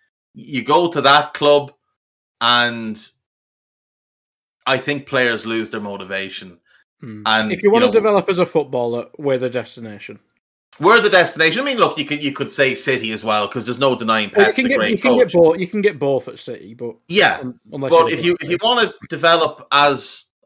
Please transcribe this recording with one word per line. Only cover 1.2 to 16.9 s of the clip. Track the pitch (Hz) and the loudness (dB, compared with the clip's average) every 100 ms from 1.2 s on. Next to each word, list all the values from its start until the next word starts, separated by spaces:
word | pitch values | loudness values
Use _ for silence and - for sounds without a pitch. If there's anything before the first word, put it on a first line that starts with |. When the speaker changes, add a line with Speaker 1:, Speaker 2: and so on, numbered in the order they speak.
| 147 | 2
Speaker 1:
club, | - 147 147 135 _ _ _ _ _ _ - | 0 2 4 0 _ _ _ _ _ _ -4
and | 117 120 120 117 113 107 - _ _ _ _ _ _ _ _ _ _ _ _ _ _ _ - | 2 2 2 -2 -8 -10 -12 _ _ _ _ _ _ _ _ _ _ _ _ _ _ _ -2
I | 131 | -2
think | 147 143 - | -2 -6 -4
players | 135 123 110 113 | 0 0 0 -4
lose | 113 107 | -4 -4
their | 113 | -8
motivation. | 104 98 92 95 98 - 92 85 _ _ _ _ | -10 -12 -8 -8 -8 -12 -16 -20 _ _ _ _
Speaker 2:
Hmm. | 120 107 110 | -18 -6 0
Speaker 1:
And, | 110 110 | 2 0
Speaker 2:
If | - | 2
you | 202 | 4
Speaker 1:
you | |
Speaker 2:
wanna | 226 240 | 4 4
Speaker 1:
know | |
Speaker 2:
develop | 220 214 202 - | 2 2 2 0
as | 180 | 0
a | 170 | 0
footballer, | 160 135 127 120 120 117 - | 0 -2 -4 -4 -4 -8 -6
we're | 143 131 | -2 -2
the | 127 | -2
destination. | 120 110 - 113 101 - 107 _ _ _ _ _ - | -6 -8 -14 -16 -16 -18 -20 _ _ _ _ _ 0
Speaker 1:
We're | 165 226 | 4 6
the | 202 | 6
destination. | 185 165 - 160 214 | 4 2 2 0 0
I | 277 | -2
mean, | 247 | 0
look, | 170 - | 0 0
you | 139 | -6
could, | 147 | -6
you | 147 | -6
could | - 120 | -6 -6
say | - 135 113 | -2 0 -2
City | - 123 110 | -2 -4 -4
as | 110 | -6
well, | 110 107 101 | -2 -2 -2
'cause | 127 110 | -6 -8
there's | 123 | -2
no | 135 117 | 0 0
denying | 113 110 104 208 | 0 -2 0 2
Speaker 2:
Well, | 196 | 2
you | |
Speaker 1:
Pep's | - | 2
Speaker 2:
can | 247 | 0
Speaker 1:
a | |
Speaker 2:
get, | 262 | 0
Speaker 1:
great | 214 | 0
Speaker 2:
you | 220 | 0
can | 254 | 2
Speaker 1:
coach. | 247 247 | 2 4
Speaker 2:
get | 175 | 4
both, | 160 170 | 4 2
you | 175 | -4
can | 214 | -2
get | 202 151 | -2 -2
both | 143 131 127 | -2 -2 -4
at | 107 | -14
City, | - 117 98 | -14 -16 -16
but | 120 120 | -14 -14